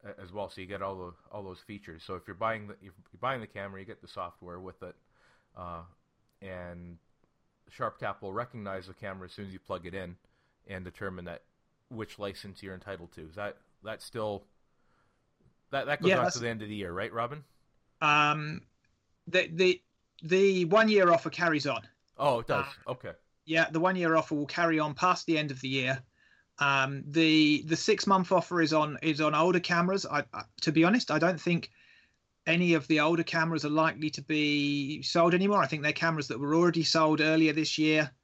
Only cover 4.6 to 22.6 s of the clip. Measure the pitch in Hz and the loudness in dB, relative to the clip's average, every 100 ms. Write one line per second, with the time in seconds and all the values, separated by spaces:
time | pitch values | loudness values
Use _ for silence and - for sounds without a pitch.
4.6 | 92 - 90 - _ _ _ _ _ - | -16 -16 -18 -18 _ _ _ _ _ -16
5.6 | 87 85 85 _ _ _ _ _ 95 90 | -12 -12 -14 _ _ _ _ _ -14 -12
6.6 | 87 87 87 85 _ _ _ _ _ _ | -12 -14 -16 -20 _ _ _ _ _ _
7.6 | _ - 113 - 110 98 98 101 120 117 | _ -8 -8 -6 -8 -8 -8 -8 -8 -10
8.6 | 101 95 92 90 104 95 90 - 98 92 | -10 -10 -12 -14 -12 -12 -14 -14 -14 -14
9.6 | - 92 87 95 87 87 _ _ _ _ | -10 -10 -8 -10 -10 -14 _ _ _ _
10.6 | - 92 90 - 98 92 87 82 - _ | -14 -12 -12 -10 -10 -10 -12 -14 -18 _
11.6 | _ _ _ 113 107 - 101 92 101 92 | _ _ _ -12 -12 -8 -10 -10 -16 -16
12.6 | 98 92 101 92 85 - 80 90 104 - | -14 -14 -12 -14 -14 -18 -16 -12 -12 -12
13.6 | _ _ 107 107 - 117 107 101 - _ | _ _ -14 -14 -12 -8 -6 -6 -12 _
14.6 | _ _ _ _ _ _ _ _ _ _ | _ _ _ _ _ _ _ _ _ _
15.6 | _ 139 135 147 185 185 - 123 117 113 | _ -6 -4 -2 2 2 0 -2 -6 -6
16.6 | 107 104 90 90 107 117 120 147 - _ | -8 -8 -6 -6 -6 -6 -8 -10 -18 _
17.6 | _ _ _ _ 151 151 147 151 151 - | _ _ _ _ 2 4 4 0 -6 -10
18.6 | - _ _ _ _ _ - 185 170 165 | -16 _ _ _ _ _ -2 0 0 2
19.6 | 185 180 _ _ _ _ 160 190 196 185 | 2 2 _ _ _ _ 0 4 4 4
20.6 | 165 214 220 208 175 165 156 165 175 151 | 4 6 6 6 6 6 2 -2 0 0
21.6 | 139 113 - _ _ - 143 120 113 120 | -2 -4 -8 _ _ -2 2 2 0 -4